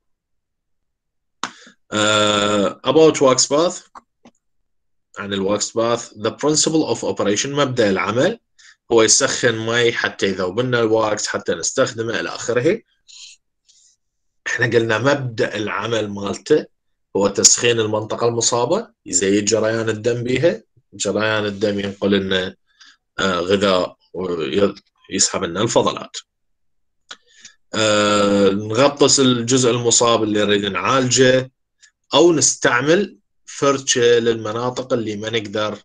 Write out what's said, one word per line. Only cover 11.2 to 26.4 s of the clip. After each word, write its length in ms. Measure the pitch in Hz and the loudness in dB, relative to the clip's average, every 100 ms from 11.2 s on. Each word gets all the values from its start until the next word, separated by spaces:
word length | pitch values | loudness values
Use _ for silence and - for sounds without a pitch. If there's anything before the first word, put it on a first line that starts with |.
| - | -4
حتى 280 | 104 - | -6 -6
نستخدمه 640 | 87 80 - 127 113 113 98 | -6 -4 -2 -2 -2 -6 -4
إلى 80 | 85 | -6
آخره. 520 | - - 117 147 226 _ _ _ - - - _ _ _ _ _ _ _ _ _ _ - | -8 -4 0 0 -2 _ _ _ -20 -20 -20 _ _ _ _ _ _ _ _ _ _ -8
احنا 200 | 110 120 | -4 0
قلنا 320 | 117 113 110 | 0 0 0
مبدأ 580 | 131 143 127 110 120 107 | 2 0 -2 -4 -4 -4
العمل 540 | 104 92 110 113 104 | -6 -6 -4 -4 -4
مالته 560 | 101 101 101 - 151 - _ _ _ _ 95 | -6 -8 -6 0 0 0 _ _ _ _ -2
هو 120 | 101 | -2
تسخين 520 | 101 98 - 120 117 | 2 0 2 0 0
المنطقة 480 | 107 107 110 107 117 | 0 -4 -4 -2 -2
المصابة، 600 | 117 113 120 123 196 226 _ 101 | -2 -2 -2 -2 -2 -6 _ -6
يزيد 380 | 90 95 101 | -2 0 0
جريان 440 | 101 107 110 113 113 | 0 0 0 -2 -4
الدم 340 | 107 117 120 | -4 -2 -4
بيها، 400 | 120 131 165 214 _ _ _ | -2 0 0 0 _ _ _
جريان 520 | 98 101 101 110 107 104 | -8 -4 -2 0 0 -2
الدم 340 | 98 104 101 | -2 -2 -2
ينقل 300 | 98 95 101 | -4 -2 0
لنا، 440 | 98 95 92 92 - _ _ - _ _ - | 2 0 -2 -4 -10 _ _ -20 _ _ -4
آه، 220 | 95 87 | -2 -2
غذاء 560 | 87 98 98 92 87 - _ | 0 2 2 2 0 -8 _
ويسحب 1300 | 85 92 85 71 90 101 - _ _ - 95 - 95 | -10 -6 -4 -4 0 0 -2 _ _ -8 -2 -2 -2
لنا 180 | 92 90 | -6 -4
الفضلات. 540 | 117 131 98 69 - - - _ | 0 0 0 -4 -10 -16 -18 _